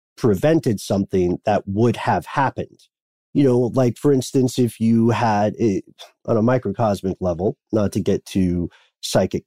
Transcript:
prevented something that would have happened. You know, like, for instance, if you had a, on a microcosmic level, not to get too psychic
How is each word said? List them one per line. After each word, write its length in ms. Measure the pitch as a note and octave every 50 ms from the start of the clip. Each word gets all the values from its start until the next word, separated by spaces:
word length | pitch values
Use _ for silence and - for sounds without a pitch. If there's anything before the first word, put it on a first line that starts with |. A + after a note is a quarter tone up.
| _ _ _ -
prevented 640 | - A#2+ G2+ F2+ - D3+ E3 D#3+ - C3+ G#2+ F#2
something 580 | - - G#2+ G2 G2 - - F#2 F2+ F2 F2+ - -
that 220 | A2 G#2 F#2+ - G2
would 300 | G2 G#2 A#2 A#2+ G2+ -
have 280 | - B2 G#2+ - C3
happened. 640 | - - D3 C3+ A#2+ - - - - - _ _ _ _ _ _ _ _ _ _ _ -
You 120 | C#3 C#3+
know, 140 | C3 B2 B2
like, 380 | B2+ A2+ G#2 C3+ C3 B2 G#2+ -
for 140 | - D3
instance, 480 | C#3+ C3 - - - C3+ B2+ B2 - -
if 200 | B2 A2+ - -
you 300 | A2 A2+ A#2 A2+ A2+ A#2+
had 420 | A2+ G#2+ A#2+ A2+ G#2+ G2+ G#2 G#2+ - -
a, 240 | A2 A2 F#2+ F2 - - - _ - - _ _ -
on 100 | - A#2
a 60 | A2
microcosmic 760 | G#2+ A#2+ C3 C3 - G2+ F#2+ - A#2 G#2+ G2+ F#2 - F#2+ F2+ -
level, 360 | F#2+ F2+ E2+ D#2+ F2+ A2 - _ _ -
not 220 | G#2 A2 G2+ F#2+ -
to 80 | G#2+
get 240 | E2+ - F#2+ E2+ -
too 440 | - - G2 F#2 F2+ F2 F2+ E2+ E2 _ _ _ _ _ _
psychic 440 | - - - A2 F#2+ F#2+ - F2+ -